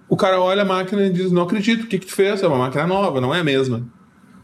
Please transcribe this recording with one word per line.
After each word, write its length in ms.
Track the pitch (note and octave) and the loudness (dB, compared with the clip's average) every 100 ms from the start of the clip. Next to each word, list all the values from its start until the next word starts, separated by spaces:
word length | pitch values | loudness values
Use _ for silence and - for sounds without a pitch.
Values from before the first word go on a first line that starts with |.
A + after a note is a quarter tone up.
| - | -4
o 80 | F#3 | 0
cara 240 | F#3+ F#3 | 2 2
olha 220 | F#3 G3 | 2 2
a 40 | G3 | 0
máquina 400 | F#3 F#3 G3+ G3 | -2 -2 0 0
e 60 | |
diz, 180 | F3+ F#3 | 0 0
"Não 140 | F3 | 0
acredito, 400 | F3+ A3 G#3 A3+ | 0 0 0 -2
o 40 | - | -2
que 120 | F#3+ | -6
que 80 | - | -4
tu 60 | |
fez? 280 | - G3 G3+ | -2 0 2
É 60 | F3+ | 0
uma 100 | C3 | 0
máquina 300 | B2+ C3 E3 | 0 -2 0
nova, 320 | F#3+ G3 C3+ | 0 0 0
não 160 | B2 E3 | 0 0
é 60 | |
a 20 | |
mesma." 420 | D#3+ C3+ C3 A#2+ B2 - _ _ - - | 0 0 0 -4 -8 -16 _ _ -20 -20